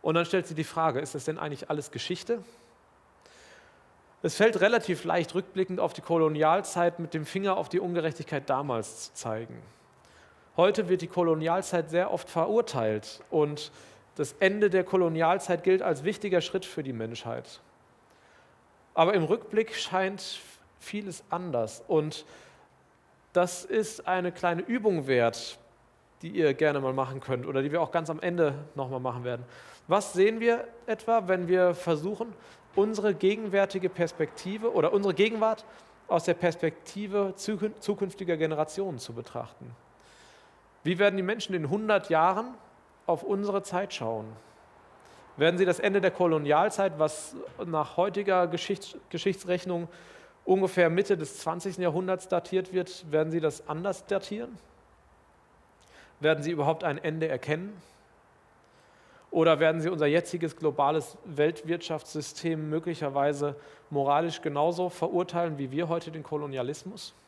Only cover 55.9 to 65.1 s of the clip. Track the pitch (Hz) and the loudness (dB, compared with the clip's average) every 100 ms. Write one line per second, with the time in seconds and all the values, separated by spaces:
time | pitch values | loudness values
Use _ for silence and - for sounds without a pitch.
55.9 | - - _ 151 151 147 165 147 160 175 | -20 -20 _ 2 2 0 0 0 0 -2
56.9 | 143 165 160 160 131 - 156 196 202 - | -2 -4 -2 -2 -2 -2 -4 -4 -14 -20
57.9 | _ _ _ _ _ _ _ _ _ _ | _ _ _ _ _ _ _ _ _ _
58.9 | _ _ - _ - 165 151 160 165 156 | _ _ -20 _ 4 6 6 4 4 -2
59.9 | 175 147 160 170 175 165 - 156 139 143 | 0 4 2 2 -4 -6 -2 -2 2 2
60.9 | 156 - - - 143 151 165 160 170 - | 2 -4 -14 -12 0 0 0 -6 -6 -4
61.9 | 156 - 156 143 - 170 160 156 156 160 | -8 -6 -10 -10 -6 -4 -4 -2 -4 -4
62.9 | 160 151 139 143 143 147 143 - - _ | -6 -4 0 0 0 -4 -6 -16 -20 _
63.9 | 143 139 143 170 160 160 143 156 175 180 | -2 2 4 2 -2 -4 0 0 0 -4
64.9 | 180 165 | -2 0